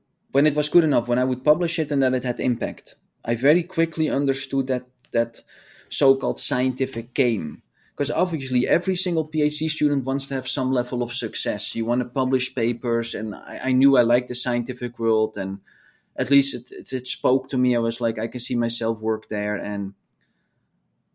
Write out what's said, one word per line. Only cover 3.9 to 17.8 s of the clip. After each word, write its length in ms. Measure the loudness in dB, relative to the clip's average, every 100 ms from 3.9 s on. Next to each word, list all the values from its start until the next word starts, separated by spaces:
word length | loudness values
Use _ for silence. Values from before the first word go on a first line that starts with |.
| 0 0
understood 600 | 0 0 0 -2 -2 0
that, 180 | -2 -4 _ _
that 320 | 0 0 -4 _ -20 -20 -20 -10
so-called 500 | 2 4 4 2 -2
scientific 760 | -2 0 0 0 -4 -4 -6
game. 480 | 0 0 0 -4 -10 _ _ _ -6
'Cause 140 | -2
obviously 560 | 0 0 -2 -2 0 2
every 300 | 0 0 -2
single 300 | 0 0 -2
P 160 | 0
H 160 | 0 0
D 100 | -4
student 360 | 0 0 0
wants 240 | 0 -4 -2
to 60 |
have 140 | -6 -4
some 240 | -4 0
level 300 | 0 -2 -2
of 100 | -4
success. 600 | -4 -6 -4 -4 -4 -4
You 100 | -4
wanna 220 | 0 0 0
publish 480 | -2 0 0 0
papers, 600 | -2 -2 -2 -2 -2 -2
and 200 | -6 -6
I, 260 | -8 -12 -8
I 80 | 0
knew 240 | 4 6 6
I 60 |
liked 260 | 4 2 0
the 60 |
scientific 640 | -6 -2 -2 -4 -6 -8 -2
world, 380 | 2 2 2 -2
and 240 | -6 -6 _ _ _ _ _ -6
at 140 | 2
least 240 | 4 4
it, 180 | -2 -10
it, 200 | -16 -8
it 140 | -6 -6
spoke 420 | -2 2 0 0
to 80 | 0
me. 180 | 2
I 40 | 2